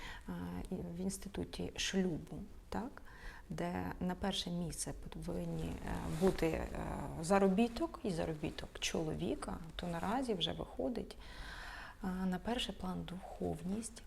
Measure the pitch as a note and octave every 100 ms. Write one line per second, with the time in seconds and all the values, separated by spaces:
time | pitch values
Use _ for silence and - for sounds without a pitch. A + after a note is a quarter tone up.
0 | - - - F3 F3 F3 - F3+ F3+ E3+
1 | F#3+ F#3+ - F#3 F3 - E3+ - - F#3+
2 | F#3 D#3 - D#3 G3+ - - F#3+ A#3+ -
3 | - - - - - D#3+ F3 F3+ F3 -
4 | F3+ F3+ G3 F#3 - F3 E3+ C#3+ - -
5 | - E3 D#3+ F3 E3+ E3 E3 E3 - F3
6 | - D#3+ F#3 - D#3+ D#3 - - D#3+ -
7 | C#3+ C#3 E3 G3 G3 F#3+ A#3 - E4 -
8 | A3 E3 E3+ D#3 D3+ - - - - F#3+
9 | D#3 D#3 E3 D4 - F#3+ E3 - F3 E3+
10 | F3+ A#3+ B3+ G3 D#3+ D#3+ D#3+ - C4+ A#3+
11 | - - - - - - - - - -
12 | G3 F#3 F#3 F3+ G#3 A#3+ - G3 F#3 F3
13 | E3 F3 - - F3+ D#3+ E3+ G3+ A3+ -